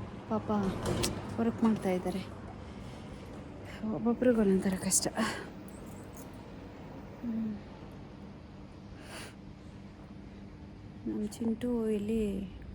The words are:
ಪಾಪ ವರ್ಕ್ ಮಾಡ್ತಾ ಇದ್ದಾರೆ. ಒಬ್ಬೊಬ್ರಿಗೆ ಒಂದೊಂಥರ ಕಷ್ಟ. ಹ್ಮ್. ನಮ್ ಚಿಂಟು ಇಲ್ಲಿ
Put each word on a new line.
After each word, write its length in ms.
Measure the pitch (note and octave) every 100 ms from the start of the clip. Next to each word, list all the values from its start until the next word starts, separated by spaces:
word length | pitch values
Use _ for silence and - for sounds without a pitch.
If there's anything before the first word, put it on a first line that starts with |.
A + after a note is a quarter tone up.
| - - -
ಪಾಪ 220 | A3 - G#3 F#3+ - - - - - - -
ವರ್ಕ್ 240 | A#3 -
ಮಾಡ್ತಾ 260 | A3+ G#3 G3
ಇದ್ದಾರೆ. 280 | F3+ F3+ F#3+ - - - - - - - - - - - - - - - - A3
ಒಬ್ಬೊಬ್ರಿಗೆ 460 | A3 A3+ A#3 B3+ A3+
ಒಂದೊಂಥರ 340 | G3 F#3+ G3 F#3
ಕಷ್ಟ. 240 | F#3+ - - - A3+ - - - - - - - - - - - - - - - - - - -
ಹ್ಮ್. 380 | A#3+ A3+ A3 G3+ - - - - - - - - - - - - - - - - - - - - - G2 - - - - - - - - - - - - A3+
ನಮ್ 220 | G#3+ G#3+
ಚಿಂಟು 640 | - A3+ A3+ B3 A#3+ A3
ಇಲ್ಲಿ 640 | G#3 G#3 A3+ G#3 G3 F#3+ - -